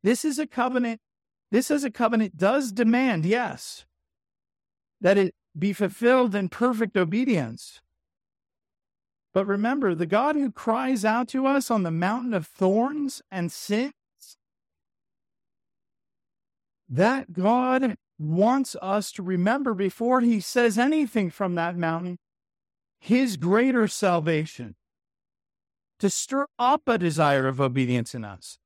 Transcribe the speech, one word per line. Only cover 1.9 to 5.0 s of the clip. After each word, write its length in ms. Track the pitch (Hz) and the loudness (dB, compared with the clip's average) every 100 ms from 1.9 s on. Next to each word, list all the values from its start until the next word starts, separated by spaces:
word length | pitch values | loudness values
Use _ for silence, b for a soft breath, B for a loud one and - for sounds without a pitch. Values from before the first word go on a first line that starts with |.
covenant 460 | - 233 233 214 151 | -2 0 2 0 0
does 340 | 190 269 262 | 2 2 0
demand, 540 | 196 233 240 262 185 | 0 2 4 2 2
yes, 640 | 160 233 240 131 - - _ _ _ _ _ _ _ _ _ _ _ _ | 0 0 -2 -8 -14 -18 _ _ _ _ _ _ _ _ _ _ _ _